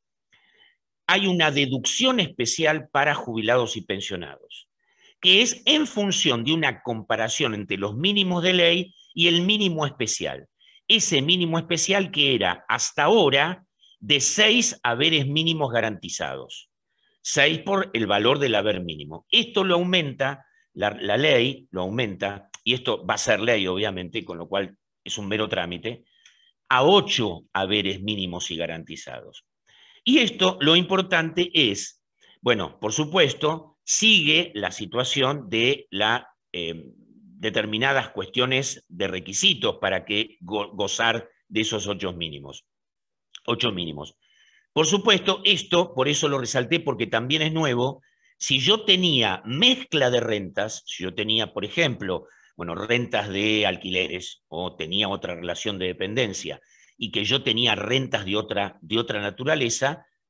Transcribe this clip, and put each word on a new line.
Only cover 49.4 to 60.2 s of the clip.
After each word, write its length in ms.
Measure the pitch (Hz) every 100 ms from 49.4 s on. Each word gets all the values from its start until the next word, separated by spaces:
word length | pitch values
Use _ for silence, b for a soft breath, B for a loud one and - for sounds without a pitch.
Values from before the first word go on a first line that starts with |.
| 113
mezcla 640 | 135 247 254 - 156 127
de 100 | 123
rentas, 640 | 113 104 92 - 107 - -
si 180 | -
yo 100 | 92
tenía, 400 | 87 107 110 104
por 100 | 104
ejemplo, 640 | 101 - 156 98 98 87 b b b -
bueno, 180 | 85 87
rentas 540 | 107 120 120 107 101
de 360 | 95 107 107 101
alquileres, 800 | 92 95 92 80 90 - - _
o 280 | 80 90 -
tenía 320 | 80 98 101
otra 260 | 95 90
relación 460 | 85 87 85 110 98
de 80 | 92
dependencia, 720 | 90 95 117 113 92 78 71 b b b b
y 160 | 110
que 140 | 104 104
yo 160 | 131
tenía 320 | 131 113 120
rentas 520 | 101 101 131 127 104 95
de 100 | 104
otra, 420 | 104 101 101 -
de 180 | 80 113
otra 200 | 117 107
naturaleza, 840 | 101 92 131 156 120 - 135 160 _ _